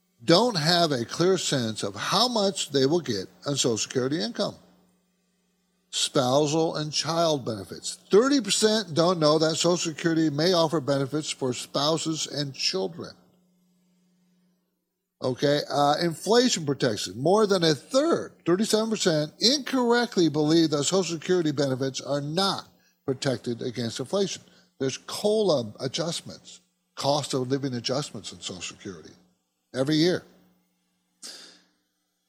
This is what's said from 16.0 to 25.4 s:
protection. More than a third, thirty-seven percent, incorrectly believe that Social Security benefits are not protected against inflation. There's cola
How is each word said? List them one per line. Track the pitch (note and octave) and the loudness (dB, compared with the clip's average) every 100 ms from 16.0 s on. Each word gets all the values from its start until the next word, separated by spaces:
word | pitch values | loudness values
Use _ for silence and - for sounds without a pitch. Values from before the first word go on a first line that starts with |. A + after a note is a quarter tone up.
| F3 D#3 - A#3 B3 - | 0 -2 2 4 4 2
protection. | D3 C3+ C#3 G#2+ - G2 | -2 0 0 0 -6 -2
More | C#3+ G3+ G#3+ | 2 4 4
than | F#3+ | 4
a | E3 | 2
third, | D3+ - C4 D#4 G3+ G2+ - - | 0 0 0 2 0 -2 -8 0
thirty-seven | F3+ G#3+ G#3+ A3+ | 0 2 0 0
percent, | G#3+ F#3+ D#3 D3+ - | -2 0 0 0 0
incorrectly | G#3 D4 B3 C4+ A#3+ A#3+ A#3 - E3 | 0 0 -2 0 2 2 0 2 2
believe | D3 D3+ E3 D#3+ | 2 2 4 4
that | D3 | 2
Social | C#3 F#3 E3 E3 | 0 0 0 -4
Security | - F#3 D#3 | -2 0 0
benefits | C#3 C#3 B2+ C3+ C3 | 0 -2 -2 -4 -6
are | - C#3+ | -6 -4
not | C#3+ D#3+ G3 C3 - _ _ _ - | -4 -2 -2 -2 -8 _ _ _ -8
protected | B2+ C#3 B2 - A#2 | -4 -2 -4 -4 -6
against | B2 A#2+ A#2 - | -6 -6 -6 -6
inflation. | C3 G3 G3 - - _ _ - | -4 -2 -2 -4 -14 _ _ -6
There's | C3+ - - | -4 -4 -10
cola | - G#3 G#3+ | -4 0 2